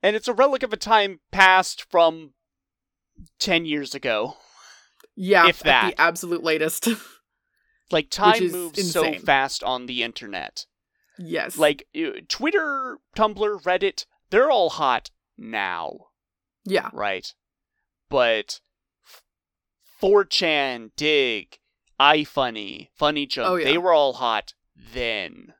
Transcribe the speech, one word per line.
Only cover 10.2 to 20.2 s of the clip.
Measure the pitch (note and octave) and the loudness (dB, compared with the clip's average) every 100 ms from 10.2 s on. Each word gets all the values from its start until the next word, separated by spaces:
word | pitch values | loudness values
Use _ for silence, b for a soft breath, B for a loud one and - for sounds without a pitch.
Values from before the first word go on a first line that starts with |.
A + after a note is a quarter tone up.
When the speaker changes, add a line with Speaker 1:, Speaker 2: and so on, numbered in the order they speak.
| A2 F#2+ A#1 - - _ _ _ _ - | -12 -12 -12 -14 -18 _ _ _ _ -20
Speaker 2:
Yes. | E3+ E3 - E3 | -8 -6 -6 0
Speaker 1:
Like, | D3+ D3 - | 0 0 -10
you, | - D#3+ - - | -8 -8 -8 -12
Twitter, | - C#4+ G4+ D#4 C#4 C4 - _ - | -6 -4 -4 -6 -8 -10 -14 _ -2
Tumblr, | G#3+ G3+ G#3 G3+ | -2 0 -4 -4
Reddit, | F3+ F#3 F#3+ - - _ _ | -2 -2 -2 -6 -16 _ _
they're | G3 C#4 | 2 4
all | B3 E3+ | 2 0
hot | - C#3+ A#2+ - _ _ - | 0 0 0 -4 _ _ -20
now. | A2 A2 F#2+ F2 D#2+ - _ _ _ _ _ _ - | -10 -6 -4 -6 -10 -12 _ _ _ _ _ _ -4
Speaker 2:
Yeah. | F#3 - | -4 -4
Speaker 1:
Right? | - G#2 F#2+ - _ _ _ _ _ _ _ _ | -6 -6 -6 -10 _ _ _ _ _ _ _ _
But | C#3 A#2+ A2 G2+ - _ _ _ _ _ | 0 0 0 -4 -14 _ _ _ _ _
f-, | - _ _ _ _ _ _ _ _ | -20 _ _ _ _ _ _ _ _
four | F#3+ G#3 | 4 4